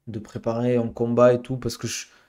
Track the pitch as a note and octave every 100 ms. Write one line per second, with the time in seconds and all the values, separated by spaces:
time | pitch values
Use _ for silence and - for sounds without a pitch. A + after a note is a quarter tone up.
0 | - A2 G2+ G#2+ A2+ A#2 B2 B2 A2+ -
1 | A#2 A#2+ B2 A#2+ - C3 A#2 - A2+ -
2 | - _